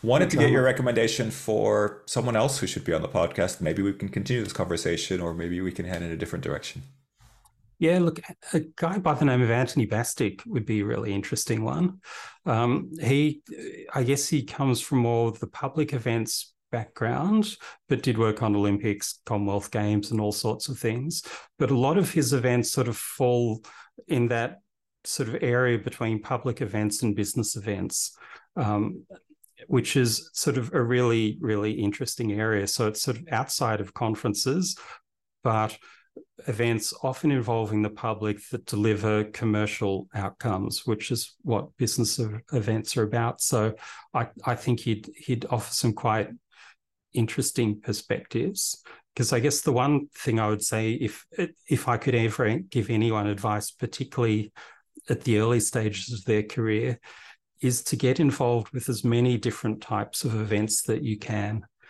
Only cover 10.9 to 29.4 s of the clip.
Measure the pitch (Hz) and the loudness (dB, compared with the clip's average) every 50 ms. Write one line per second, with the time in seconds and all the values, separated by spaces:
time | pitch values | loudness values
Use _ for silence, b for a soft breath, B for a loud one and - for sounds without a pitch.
10.9 | 113 - 110 107 98 98 98 - - - - - 117 110 110 120 135 156 180 180 | -2 -2 -2 -2 -4 -4 -4 -4 -4 -4 -2 -2 -2 -2 0 -2 0 2 0 0
11.9 | 190 B B B B B B B B B _ 165 117 110 123 123 127 - - - | 0 B B B B B B B B B _ 0 2 4 4 2 2 0 -2 -6
12.9 | - - - 113 139 143 151 151 151 - _ - - - - - - - - - | -10 -4 0 2 4 4 4 2 0 -4 _ -16 -16 -14 -12 -14 -14 -14 -14 -6
13.9 | - 139 123 123 139 135 - - 165 143 123 - - - 139 135 123 120 - - | -2 0 2 2 2 0 2 0 0 0 0 -2 -4 0 2 2 2 2 0 0
14.9 | 139 127 120 117 117 117 117 113 113 - - - - - - 131 - 156 151 151 | 2 2 4 4 4 2 2 0 -2 -4 -10 -10 -6 -6 -6 -4 0 -2 -2 0
15.9 | 143 123 110 127 117 113 110 - - - - - _ _ _ _ - 117 113 - | -2 -2 -2 0 0 0 -2 -2 -4 -6 -8 -10 _ _ _ _ -6 -6 -6 -8
16.9 | _ - 117 113 123 131 156 202 214 220 208 208 - B B B B B _ _ | _ -4 -2 0 0 0 2 2 4 4 2 0 -4 B B B B B _ _
17.9 | 147 - - 135 113 110 113 107 107 - 120 107 104 101 101 101 101 98 104 110 | -2 0 2 0 2 4 2 2 2 2 0 2 2 4 4 2 2 2 0 -2
18.9 | 101 101 - - - _ _ - 117 104 101 101 101 101 - - - 110 104 104 | -2 -2 -4 -8 -8 _ _ -4 -2 -2 0 0 -2 -2 -4 -2 -2 0 2 2
19.9 | 104 104 104 - 117 107 107 104 107 - - 107 120 - - - 127 - - 113 | 2 2 0 0 -2 0 0 0 -2 -2 -2 -2 -2 -4 -6 -8 -8 -4 -2 -2
20.9 | 113 123 135 160 160 - B B B B B B _ _ 147 127 139 120 127 135 | -2 -2 -4 -6 -6 -6 B B B B B B _ _ 0 2 4 4 4 4
21.9 | 160 202 185 - - 170 139 120 139 127 117 127 120 123 117 - - 139 123 120 | 4 4 2 4 2 2 2 4 2 2 4 4 2 2 2 2 0 0 0 0
22.9 | 113 - - - - - 135 123 123 120 120 117 110 117 B B B B B B | -2 -6 -8 -10 -2 0 2 4 4 4 2 2 -2 -4 B B B B B B
23.9 | B - - - 160 127 120 120 123 117 117 - - - _ _ _ _ _ _ | B -20 -6 -2 2 2 2 2 2 0 0 -2 -6 -12 _ _ _ _ _ _
24.9 | _ _ _ - - - 135 110 117 - - 123 120 123 127 123 120 110 - 120 | _ _ _ -8 -4 -4 -4 -4 -2 -2 0 2 4 4 4 4 2 2 0 -6
25.9 | - - 120 113 110 107 - - 131 113 - 131 117 - 120 101 104 107 107 104 | -6 -4 -2 -2 -2 -2 -2 -4 -4 -2 -2 -4 -4 -2 -4 -2 0 0 0 0
26.9 | - - 123 110 104 110 101 98 - 127 110 - - 101 98 107 101 95 92 - | 0 0 0 0 0 0 -2 -2 -2 -2 -2 -2 -4 -6 -4 -4 -4 -2 -4 -4
27.9 | - - - - B B B B B B B B _ 185 127 104 104 104 110 - | -2 -4 -4 -4 B B B B B B B B _ -2 0 0 2 0 0 -2
28.9 | 185 - - _ - - _ _ - _ | -4 -10 -16 _ -20 -20 _ _ -20 _